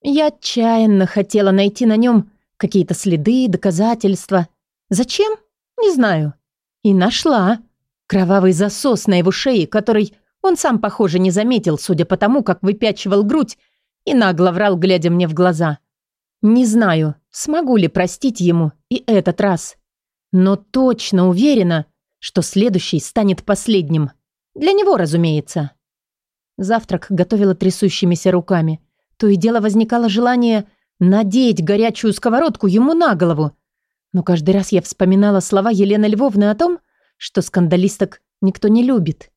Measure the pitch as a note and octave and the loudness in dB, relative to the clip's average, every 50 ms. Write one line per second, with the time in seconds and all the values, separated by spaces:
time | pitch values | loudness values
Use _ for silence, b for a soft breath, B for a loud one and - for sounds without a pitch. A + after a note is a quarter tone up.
0 | - C#4 C#4 D4+ D4+ D4+ D4+ _ - - - A#3+ A3+ A3+ A3+ A3+ A3+ A3 G3+ F#3+ | -2 0 0 0 0 0 -2 _ -12 -6 -2 0 0 2 2 4 4 4 4 4
1 | F#3+ F3+ - G#3 F#3+ G3+ - G#3+ G3+ G3 F#3+ F#3+ G3 G3+ G3+ - B3+ A3+ G#3+ G#3+ | 2 0 0 -2 -4 0 0 0 2 2 2 2 2 0 -2 0 0 2 2 2
2 | A#3 B3 A#3 G#3+ - - _ _ _ _ _ _ - F3+ - G3 E3+ - F3 - | 2 2 2 2 0 -2 _ _ _ _ _ _ -6 -2 0 0 0 0 -4 -4
3 | - G3 E3+ D#3 D3 G#3 A#3+ C4 B3+ A3+ F3+ F3+ - G3+ F3 E3 G#3 A3+ A#3+ A3+ | -2 -2 -2 0 0 0 0 0 0 0 -2 -2 -2 -2 0 0 0 0 -2 0
4 | - G3+ F#3+ - - - G3 F#3 E3+ - _ _ _ _ _ _ _ _ G3 F3 | -2 -2 -2 -2 -4 -2 -2 -2 -2 -4 _ _ _ _ _ _ _ _ -2 -2
5 | B3+ B3+ - - G4+ G#4+ G#4+ G#4+ _ _ _ _ _ _ _ - A4+ G4+ F4 C4 | -2 -4 -2 -2 -2 -2 -2 -6 _ _ _ _ _ _ _ -2 0 0 2 2
6 | A#3+ G#3 F3+ D#3 D3+ D3 - _ _ _ _ _ _ _ _ _ _ G#3+ G3 F#3 | 0 0 0 -2 -2 -4 -8 _ _ _ _ _ _ _ _ _ _ 2 2 2
7 | F3+ A3 - - - E4 C#4+ A3+ F#3 F#3+ A#3+ A#3 - _ _ _ _ _ _ _ | 2 0 -2 -2 -2 0 0 2 2 0 -2 -2 -6 _ _ _ _ _ _ _
8 | _ _ - G3 F#3 E3+ G3 G3 F#3 F#3 F#3 D#3 G3+ G#3 G3+ - - C#4 A#3 - | _ _ -2 0 2 2 2 2 4 2 2 2 -2 -2 -4 -4 -2 -2 -2 0
9 | - G#3+ F#3+ F3+ E3+ F#3+ F#3 - - C4+ B3+ G#3 D#3+ D#3 - G#3+ G#3 A#3 A3+ G#3+ | 0 0 0 2 2 0 -2 -2 -2 0 0 0 -2 0 -2 -4 0 0 0 0
10 | G#3 G#3 b b b b b _ - F#4+ F4 - - D4+ A#3+ G3 - G#3 - - | 0 -2 b b b b b _ -2 -2 -2 0 0 -2 -2 0 -2 -4 -2 -2
11 | A3 F#3 D#3 F3+ F#3 F#3+ F3 G3+ G#3+ A#3+ B3+ G#3+ D3+ F3 D#3 D3 - - F3+ D3+ | -2 0 0 0 0 0 0 0 0 0 0 0 0 -2 -4 -4 -2 -4 -2 -2
12 | E3+ - F#3 - G#3 G#3 B3+ D4 - - F3+ - - F#3+ G3+ - A#3+ A3 G3 - | 0 -2 -2 -2 0 0 0 0 0 -2 -4 -2 -2 -4 -2 0 -2 -4 -4 -4
13 | - G3 F#3+ G3+ G#3 G#3 A3 D#4+ B3+ - - _ _ _ _ _ _ _ _ _ | -4 0 0 0 0 0 0 -2 -2 -4 -6 _ _ _ _ _ _ _ _ _
14 | _ - D4+ B3 A3 F#3+ F3 D#3 F#3 F3+ E3+ F3+ G#3+ G3+ F#3+ E3+ E3+ F#3+ F#3 F3+ | _ -2 0 2 2 2 2 2 0 0 0 0 0 0 0 0 0 0 0 2
15 | D#3 F3 E3+ F3 F3+ D#3+ D#3 D3+ F3+ F3+ E3+ D#3 E3+ D#3+ D3 - _ _ _ _ | 2 0 0 0 0 -2 0 0 0 0 2 0 -2 -2 -4 -6 _ _ _ _
16 | _ _ _ _ _ _ _ _ - G#3 A#3 B3 B3+ A3+ G#3 A#3 A3+ F#3+ E3 D#3+ | _ _ _ _ _ _ _ _ 2 2 4 4 2 2 2 2 2 2 2 0
17 | D#3 D3+ D3 _ _ _ _ - - - D4+ E4 E4+ C4 B3 G#3+ F3 D#3+ - F#3+ | 0 -2 -4 _ _ _ _ -10 -6 -4 -2 -2 0 0 2 2 2 0 0 -2
18 | F3+ F3+ - - - C4+ A3+ - F3 F3 E3+ E3+ E3 D3+ - _ _ _ A#3+ - | -4 -4 -4 -4 -4 -4 -4 0 0 0 2 2 0 -2 -4 _ _ _ -8 -6
19 | - - A3 G3 E3 F#3 E3 - - G3+ F#3 D#3+ - - - _ _ _ _ _ | -2 0 0 0 0 0 -2 -2 -2 -2 -2 -2 -6 -12 -20 _ _ _ _ _
20 | _ _ _ _ _ _ - F#3 F#3 F#3+ G3+ G3 _ _ - C4 C4 B3+ A#3 A3+ | _ _ _ _ _ _ 0 2 2 2 0 -2 _ _ -2 0 0 0 0 -2
21 | - - G3+ F#3 F3+ F#3 F3 F3+ B3+ D4 C#4+ A#3 F#3+ F3 E3+ D#3+ D#3 _ _ _ | -4 -2 0 2 2 2 2 2 2 2 2 2 2 0 -2 -2 -4 _ _ _
22 | _ _ _ _ - - _ G3 D#3+ - - F#3+ G#3 B3 F#3+ F3+ - - - D3+ | _ _ _ _ -18 -6 _ -4 -4 -2 -2 0 0 0 0 -2 -4 -2 -6 -6
23 | - - - A3+ G#3+ G3 F#3 - - - G3+ - - - A3 F#3+ E3 C#3+ E3 D#3 | -6 -4 -4 -2 0 0 -2 -2 -2 -4 -4 -4 -2 0 0 0 0 0 -2 -2
24 | D3+ C3 _ _ _ _ _ _ _ _ _ - C#4+ F4 G4 G4+ G#4 G4 F4 G#3+ | -2 -4 _ _ _ _ _ _ _ _ _ -4 -2 0 0 2 2 2 2 0
25 | F3 D3+ D#3 E3+ E3+ E3 D#3 D3+ D3 - - F3 D3+ C#3+ _ _ _ _ _ _ | 0 -2 0 0 0 0 0 -2 -4 -6 -6 -6 -6 -6 _ _ _ _ _ _
26 | _ _ _ _ _ _ _ _ _ _ _ - F#3+ F#3 A3+ A3+ A3+ - - E3 | _ _ _ _ _ _ _ _ _ _ _ -10 -4 -2 -2 -4 -2 -6 -8 -8
27 | - - G3 F3 F3+ F3+ A3+ G#3 G#3 F#3+ F#3 - - F#3 F3+ - G#3+ F#3+ - - | -6 -4 -2 -2 -2 0 0 0 0 0 0 0 0 -2 0 0 -2 -2 0 0
28 | - F3 F3 E3 - F#3+ F3+ F3+ E3+ - F#3+ E3+ D#3+ D#3+ D#3+ D#3+ _ _ _ _ | 0 0 0 0 0 0 0 0 0 -2 -2 0 0 -2 -4 -6 _ _ _ _
29 | _ _ _ _ A3 G#3 G3 F3+ D#3+ A3+ A#3 A#3 G3+ A3 G3 A3+ A3+ A3+ B3 A#3 | _ _ _ _ 2 2 2 2 2 0 0 0 0 0 0 0 0 0 0 -2
30 | A#3 A3 F#3+ A3 A#3+ A#3+ B3 B3 A#3+ A#3 A3+ G#3+ G3+ b b b b b _ _ | 0 0 0 0 0 0 0 0 0 0 0 -2 -4 b b b b b _ _
31 | F3+ F3+ G3 G#3+ A3+ G3 F#3 C4 C4 A#3+ G3+ E3+ D#3+ D#3 G3+ G#3 A3+ A3+ A3 - | 2 2 4 2 2 0 0 2 2 2 0 0 0 0 0 0 0 -2 -2 -2
32 | - A3 G3 - - A#3+ A3 C4 E4+ D#4+ - - - G3+ F3 A3 B3 C#4+ E4 E4 | -2 -2 -2 -2 -2 0 0 2 0 0 -2 -2 -2 0 2 2 2 2 2 2
33 | F4 D4 G#3 D#3 F3 E3+ E3 C#3+ D#3 D3 _ _ _ _ _ _ _ _ _ _ | 2 0 0 0 0 0 0 -2 -2 -4 _ _ _ _ _ _ _ _ _ _
34 | _ _ - F#3 E3 - F3 E3 D3+ E3+ F#3+ G3 F#3+ - G#3 F3+ E3+ - - _ | _ _ -6 -4 0 0 -2 0 0 0 0 0 0 0 -2 -2 -2 -4 -4 _
35 | G3 F3+ F#3+ G3 G3+ G#3 G3+ F#3+ F#3 - G#3 G3 F#3+ A#3 A3+ F#3 G3+ G3 G3+ G#3+ | 0 2 4 4 4 2 2 0 0 0 -2 0 0 0 0 0 2 2 2 0
36 | G#3+ G#3+ G#3+ G#3 C4+ C#4 G3+ G3+ G3+ G#3 G#3+ G#3 E4 F4 F4 - _ _ _ _ | 2 0 0 0 0 0 2 2 0 0 0 0 -2 -2 -2 -6 _ _ _ _
37 | _ _ _ _ - - _ - E3 - - F#3 F3 D#3+ F3 F3+ F#3 G3 - - | _ _ _ _ -20 -6 _ -6 -6 -2 -2 0 0 2 2 0 0 -2 -2 -4
38 | E3+ - - _ _ _ _ _ - F#3+ F#3+ - - G#3 A3 A#3 B3 B3+ C4 A3 | -6 -6 -6 _ _ _ _ _ -4 -4 -2 -2 0 2 2 2 2 2 0 0
39 | E3 D#3 D#3 _ - _ _ | -2 -4 -6 _ -14 _ _